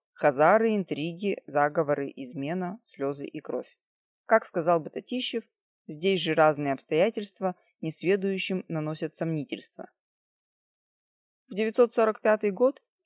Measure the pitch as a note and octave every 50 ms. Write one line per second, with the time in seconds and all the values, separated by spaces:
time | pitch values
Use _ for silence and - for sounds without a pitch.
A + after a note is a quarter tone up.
0 | _ _ _ - - D3 C3 C3+ D3+ E3+ G3+ A3 A3+ A#3 G#3+ G3+ F3 - D3 C#3
1 | D3+ E3+ E3 F3 G3+ G3 - - - - C#3 D3 D3 D3+ D3 E3+ D#3 C#3 D3 C#3+
2 | C#3 - - - C#3 B2 B2+ C3+ C#3 D3 F3 F#3 F3+ F3 G3+ A#3+ _ - - -
3 | C3+ C#3 C#3+ C#3 C#3+ - - D3+ - - - B2 - - _ _ _ _ _ _
4 | _ _ _ _ _ - A3 A3 - - - F3+ D3+ E3+ E3+ E3 C#3+ - - -
5 | - - A#3+ B3+ B3 - - A3+ - _ _ _ _ _ _ _ _ - D#3 D3+
6 | E3+ G3 G3 F3 D#3 D#3+ D#3 D#3+ D#3 D#3 D3 C#3+ D3 C#3 C3+ C3 - - D3+ D#3
7 | F#3 A3+ - A3 G3+ - - - F#3+ F#3 F3+ - _ _ _ _ - D#3+ - -
8 | - E3+ G3+ G3 F#3+ G3 F#3+ F#3+ - - F#3+ F#3 - - E3 D#3 D3+ D3+ D#3+ -
9 | E3 D3+ - - E3 E3 D#3+ D3+ C3+ - - - - - - - - - _ _
10 | _ _ _ _ _ _ _ _ _ _ _ _ _ _ _ _ _ _ _ _
11 | _ _ _ _ _ _ _ _ _ _ F#3+ F#3+ A3 A3 A3 - A#3+ A#3 - A#3+
12 | A3 A3 G#3+ - - A3 G#3+ G#3 - G#3 F#3 - B3 C4+ - - _ _ _ _
13 | _